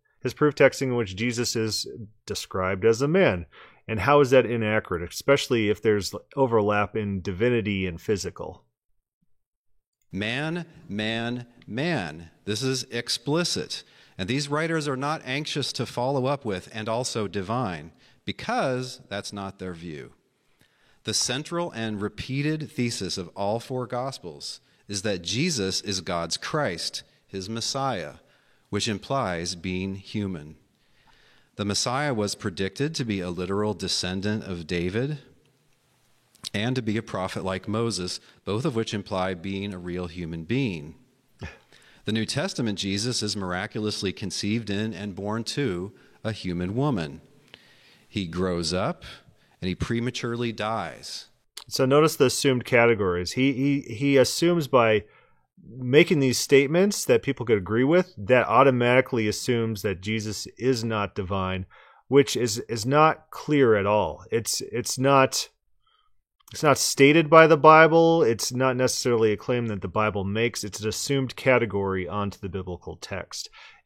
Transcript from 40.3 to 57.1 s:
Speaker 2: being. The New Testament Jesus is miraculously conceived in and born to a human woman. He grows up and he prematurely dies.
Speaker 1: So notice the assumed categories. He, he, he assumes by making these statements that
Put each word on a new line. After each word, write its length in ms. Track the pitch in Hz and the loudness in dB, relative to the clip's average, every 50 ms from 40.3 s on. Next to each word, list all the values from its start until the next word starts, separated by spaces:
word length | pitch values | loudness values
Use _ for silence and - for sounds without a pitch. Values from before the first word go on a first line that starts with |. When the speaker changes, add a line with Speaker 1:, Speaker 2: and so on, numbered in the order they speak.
| 82 82 78 | -8 -8 -6
Speaker 2:
being. 520 | 85 120 135 139 110 90 80 73 80 - - _ _ _ _ _ _ _ _ - - - - _ _ - - _ - - _ _ | -4 -2 -2 -2 -2 -4 -8 -10 -14 -18 -20 _ _ _ _ _ _ _ _ -16 -16 -16 -20 _ _ -20 -20 _ -20 -20 _ _
The 80 | 104 107 | -4 -2
New 120 | 113 107 | -2 -2
Testament 540 | - - 135 170 202 - - 123 110 101 87 | -2 -2 -2 -4 -4 -4 -4 -4 -2 -4 -4
Jesus 420 | 101 98 98 101 110 127 117 - | -4 -2 -2 -2 -2 -4 -4 -4
is 140 | 113 101 - | -4 -4 -4
miraculously 760 | 104 95 90 90 90 104 - - 110 107 107 104 - 104 95 | -4 -4 -4 -4 -4 -6 -6 -6 -4 -4 -4 -4 -4 -4 -4
conceived 600 | - - 104 90 - - - 101 110 117 110 101 | -4 -4 -8 -8 -6 -4 -4 -2 -2 -2 -2 -4
in 220 | 98 101 110 110 98 | -4 -4 -4 -4 -6
and 200 | 85 104 104 87 | -8 -10 -10 -8
born 300 | 90 98 104 110 113 113 | -8 -6 -6 -6 -6 -6
to 480 | - - 143 143 110 90 87 92 107 - - _ _ - _ - | -6 -4 -4 -2 -2 -4 -4 -6 -10 -12 -18 _ _ -20 _ -8
a 80 | 110 | -8
human 440 | 110 - - 92 87 87 90 92 104 | -8 -6 -6 -6 -4 -4 -4 -4 -2
woman. 460 | 127 143 151 127 90 78 71 71 - - _ _ _ _ _ - - _ _ _ _ _ _ _ _ _ | -2 -2 0 -2 -2 -4 -6 -10 -14 -20 _ _ _ _ _ -20 -20 _ _ _ _ _ _ _ _ _
He 180 | _ - 107 95 | _ -6 -6 -6
grows 480 | 82 85 90 92 92 87 85 85 78 85 | -4 -4 -2 -2 -2 -2 -2 -2 -2 -2
up 300 | 90 104 147 175 - - - - - _ _ _ _ _ _ _ _ | -2 -2 -2 -4 -8 -12 -18 -20 -20 _ _ _ _ _ _ _ _
and 60 | 87 | -6
he 80 | 92 87 | -6 -4
prematurely 760 | - - - 117 117 120 123 120 - - 120 117 120 120 117 | -4 -4 -4 -2 -2 -2 -4 -4 -6 -6 -6 -4 -4 -4 -4
dies. 760 | 107 110 104 110 113 107 87 76 60 55 - - - - - - _ _ _ _ _ - - | -4 -4 -4 -4 -4 -4 -6 -8 -10 -14 -14 -14 -14 -14 -16 -18 _ _ _ _ _ -20 -12
Speaker 1:
So 180 | - - - 135 | -6 -2 0 2
notice 300 | 127 139 151 160 156 - | 4 6 6 4 4 4
the 100 | - 143 | 4 4
assumed 400 | 123 - - - 139 127 123 - | 4 4 2 2 2 2 2 0
categories. 680 | - 131 117 117 117 117 101 101 92 87 90 90 - - | 4 6 6 6 6 4 4 2 0 0 -2 -2 -4 -2
He, 200 | 127 131 139 127 | 0 0 0 2
he, 280 | 123 135 143 139 143 | 0 0 0 0 -2
he 360 | - - 107 104 143 143 139 | -4 -6 -6 -2 0 4 6
assumes 500 | 131 123 - - - 170 175 175 170 139 | 6 6 4 2 2 2 2 2 2 2
by 360 | 113 - 123 117 110 110 104 101 - _ _ _ _ _ _ _ _ _ - - | 4 4 6 6 6 4 2 0 -4 _ _ _ _ _ _ _ _ _ -20 -20
making 520 | - 117 131 127 123 131 156 170 - 185 143 | -18 -12 -8 -2 4 6 6 6 6 4 4
these 200 | 135 127 117 - | 4 2 2 0
statements 680 | - - 143 135 143 135 160 175 196 208 196 - - | 4 6 6 6 6 6 4 2 2 2 0 -2 2
that 160 | - | 2